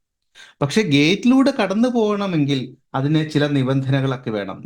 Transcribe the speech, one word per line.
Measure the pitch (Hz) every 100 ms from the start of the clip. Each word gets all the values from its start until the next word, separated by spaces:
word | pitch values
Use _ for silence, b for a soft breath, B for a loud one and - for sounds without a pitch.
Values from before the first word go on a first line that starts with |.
| _ _ _ B B _
പക്ഷെ | 143 214 196
ഗേറ്റിലൂടെ | 139 147 202 240 262 269
കടന്നു | 277 196 196 247
പോകണമെങ്കിൽ | 247 214 202 196 170 139 135 117 - _ 131
അതിന് | 139 156 156
ചില | 151 147
നിബന്ധനകളൊക്കെ | 143 127 135 131 139 135 127 120
വേണം. | 107 98 98